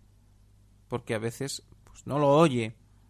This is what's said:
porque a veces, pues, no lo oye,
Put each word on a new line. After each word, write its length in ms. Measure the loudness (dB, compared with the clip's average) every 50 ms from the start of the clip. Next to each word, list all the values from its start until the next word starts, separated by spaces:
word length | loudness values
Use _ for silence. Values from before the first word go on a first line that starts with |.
| _ _ _ _ _ _ _ _ _ _ _ _ _ _ _ _ _
porque 280 | -10 -10 -10 -8 -6 -6
a 40 | -6
veces, 460 | -6 -6 -8 -8 -10 -10 -10 -12 -14 _ -20 _ _
pues, 220 | -20 -20 -18 -10
no 140 | -6 -2 0
lo 80 | 2 4
oye, 480 | 6 6 6 4 2 0 -4 -6 -8 _ _ _ _ _ _ _